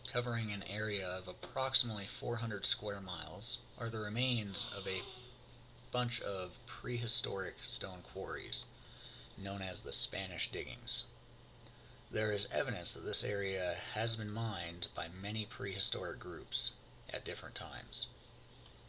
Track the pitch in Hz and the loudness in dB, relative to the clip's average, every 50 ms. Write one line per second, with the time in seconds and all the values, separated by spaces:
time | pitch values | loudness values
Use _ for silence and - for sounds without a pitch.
0 | - - - 120 120 120 117 117 113 107 104 101 - - 95 104 107 107 104 98 | -6 0 2 2 4 4 4 2 2 2 0 -2 -2 -2 0 0 2 2 2 2
1 | 95 90 92 95 92 92 92 - - - - 135 131 131 123 - - 120 110 104 | 2 2 0 -2 -2 -4 -6 -6 -6 -2 0 2 4 6 8 8 8 8 4 0
2 | 98 - - - - 120 117 113 117 113 107 98 95 - - - 107 104 101 101 | -2 -4 -6 -2 0 2 2 4 2 2 0 2 4 4 4 4 2 0 0 0
3 | 95 92 90 80 80 80 80 95 110 - - - - - - - 120 113 110 110 | -2 -4 -4 -4 -4 -4 -6 -4 -2 -2 -2 -4 -4 -6 -6 -2 -2 0 0 0
4 | 107 104 104 117 127 131 127 117 107 101 95 90 - - - 101 95 95 95 92 | 0 2 2 2 4 4 4 4 2 0 0 -2 -2 -2 -2 -2 0 0 0 0
5 | - - - - - - - - - - - - - - - - - - - 123 | -2 -4 -8 -12 -14 -14 -16 -16 -18 -18 -18 -18 -18 -18 -18 -18 -8 0 2 4
6 | 123 120 - - - 101 98 95 92 92 - - - - - - - 120 123 117 | 4 4 2 2 0 2 0 0 0 -2 -6 -10 -12 -10 -10 -6 -2 0 2 2
7 | 117 104 95 - - 113 101 98 95 90 82 - - - - - 101 98 95 90 | 4 6 4 4 4 2 2 2 0 0 -2 -4 -2 0 0 0 0 -2 -6 -6
8 | - - - 95 92 80 80 73 - - - - - - - - - - - - | -8 -6 -4 -2 -2 0 0 -2 -2 0 0 0 0 -2 -8 -16 -16 -16 -14 -14
9 | - - - - - - - - 95 98 98 98 95 95 92 87 - - - - | -14 -14 -14 -14 -14 -12 -8 -6 -4 -2 -2 0 -2 -2 -2 -2 0 2 2 4
10 | - - - - 98 92 90 80 - - - 87 78 69 62 - - - - - | 2 2 2 0 -2 -2 0 0 0 0 0 0 -2 -2 -6 -6 -2 2 2 2
11 | - - - - - - - - - - - - - - - - - - - - | 2 0 -2 -16 -18 -18 -18 -18 -18 -18 -18 -16 -16 -16 -16 -16 -16 -16 -16 -16
12 | - - - 107 107 107 104 101 - - - 147 143 131 110 90 87 - - 82 | -8 -2 2 4 4 6 6 4 2 2 4 2 4 4 2 0 0 0 0 0
13 | 82 98 101 - 120 110 104 101 98 98 95 95 92 90 85 85 - - - 107 | 0 0 2 2 4 4 4 4 2 2 2 4 4 4 2 2 -2 -2 2 2
14 | 113 113 113 110 107 104 104 110 117 113 104 90 87 85 85 87 - - - - | 4 4 4 2 0 0 2 2 2 2 2 0 -2 -2 -2 -2 -2 -2 -2 -2
15 | 85 85 90 92 95 101 107 110 107 107 - - 101 101 95 101 - - - 98 | -4 -4 -4 -4 -2 0 0 0 0 -2 -2 -2 -2 0 2 4 4 4 4 2
16 | 92 87 82 - - 90 85 78 - - - - - - - - - - - - | 0 0 -2 -2 -4 -4 -4 -4 -4 -2 0 2 2 2 0 -2 -16 -18 -18 -16
17 | - - - 76 - - 87 - - 78 - - 87 78 71 - - - - - | -10 -4 -4 -2 -2 -2 -4 -4 -4 -6 -6 -6 -6 -4 -6 -8 -8 -4 -2 -2
18 | - - - - - - - - - - - - - - - - - | -2 -2 -4 -14 -18 -18 -18 -18 -18 -18 -16 -16 -16 -16 -16 -16 -16